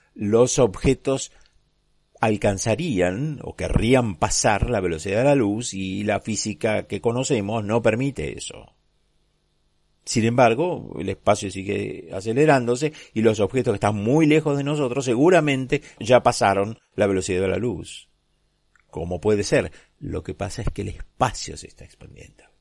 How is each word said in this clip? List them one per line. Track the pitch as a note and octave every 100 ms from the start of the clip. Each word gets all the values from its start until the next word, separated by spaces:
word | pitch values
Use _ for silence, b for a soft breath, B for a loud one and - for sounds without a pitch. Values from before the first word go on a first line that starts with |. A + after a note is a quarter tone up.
| b
los | - G#2 A2+ B2+ -
objetos | A#2 F2 C#3 B2+ - C3+ - b b _ _ _ _ _ _ _
alcanzarían | A2+ G#2+ - F#2 A#2 A#2+ F3 G2 F2 G2 D#3 D3
o | -
querrían | - F2 - A2 B2+ A#2 E2+
pasar | G2 - A#2+ G2 A#2
la | A2
velocidad | F2+ D#2+ G2 G2+
de |
la | C3+
luz | C#3+ G#2 G#2+ A#2+
y | F#2+ F#2+ G2
la | G#2 G2+
física | - G#2 A2 G2 A2+ G#2 -
que | G#2
conocemos | A#2+ A#2+ - B2 G2 A2+
no | G2+ A2+
permite | A2+ A2 C#3 - C#2+ G#1
eso. | - - - _ _ _ _ _ _ _ _ _ _ _ _ _
Sin | - A#2+
embargo, | A2+ B2 A#2 A2+ F3+ D3+ - -
el | F#2+
espacio | F#2+ - G#2+ G2
sigue | G2 F#2+ G2+ G#2 - E2
acelerándose | F#2 A2 A#2 D#3 C#3 A#2 B2 D3+ B B
y | A2
los | A2 G#2+
objetos | G2 B2+ A#2+
que | G2+
están | G#2 G#2+
muy | G#2 D3 D#3
lejos | D#3 D3+ C#3+
de |
nosotros | C#3 D3+ C3 C3
seguramente | C3 A#2 D#3+ F3+ D3+ C3 B2+ C#3+ B -
ya | G#2+ B2
pasaron | B2 - G#2+ G2 G2+ A2 _
la | - G2+
velocidad | F#2+ F#2 F#2
de | F#2+
la | F#2
luz. | A#2+ E2+ E2+ - - _ _ _ _ _ _ _ _
¿Cómo | - F2 F2+
puede | - G#2+
ser? | G3 D3 F2+ b b _
Lo | - E2
que | -
pasa | - G2 -
es | G#2+
que | -
el | G2
espacio | - - - B2+ - - D2+
se | -
está | -
expandiendo. | - _ - - - _ _ _